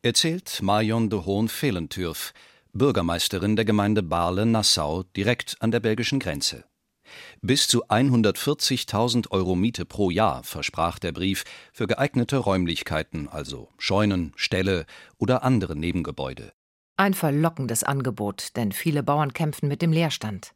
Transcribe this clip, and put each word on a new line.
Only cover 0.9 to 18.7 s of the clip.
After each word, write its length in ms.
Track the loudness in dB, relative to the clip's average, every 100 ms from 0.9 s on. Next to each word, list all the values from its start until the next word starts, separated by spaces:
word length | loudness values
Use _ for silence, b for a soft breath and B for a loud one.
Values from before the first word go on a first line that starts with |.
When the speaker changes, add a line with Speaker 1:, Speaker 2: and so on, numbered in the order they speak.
| 2 0
Speaker 1:
de 140 | 0
Hoon-Velentürf, 1080 | 0 0 0 0 -2 0 -4 -4 -4 -6 -10 b b b b
Bürgermeisterin 800 | 0 2 2 0 0 0 0 0
der 100 | 2
Gemeinde 360 | 2 2 4 2
Baarle-Nassau, 1000 | 0 0 0 2 2 2 2 2 0 -2 -4
direkt 420 | -2 0 -2 -4 -4
an 100 | -2
der 100 | 0
belgischen 380 | 0 0 0 -2
Grenze. 460 | -2 -4 -4 -6 -18 _ _ _ B B B B
Bis 260 | 0 2 4
zu 200 | 2 4
einhundertvierzigtausend 1400 | 2 6 6 4 2 -2 0 0 -2 -2 0 2 0 0
Euro 240 | 0 2
Miete 300 | 2 2 0
pro 240 | -8 0 0
Jahr 320 | 4 2 0
versprach 540 | -8 -8 -6 -2 -2 -2
der 140 | -6
Brief 320 | -2 -2 -2 -6 B B
für 140 | -8
geeignete 520 | -2 0 0 0 0 0
Räumlichkeiten, 920 | 2 2 0 -2 -2 -4 -4 -8 -8
also 420 | -8 -10 -12 -16 _
Scheunen, 540 | 0 2 2 2 -2
Ställe 520 | -4 -2 0 2 0 -4 B B _
oder 240 | 0 2
andere 320 | 4 2 0
Nebengebäude. 760 | -2 -2 -2 -4 -6 -8 -8 -16 _ _ _ _ 0
Speaker 2:
Ein 160 | 0
verlockendes 680 | 2 0 2 0 0 -4 -2
Angebot, 720 | -2 -2 -2 -2 -4 -4 -8
denn 160 | -2 -2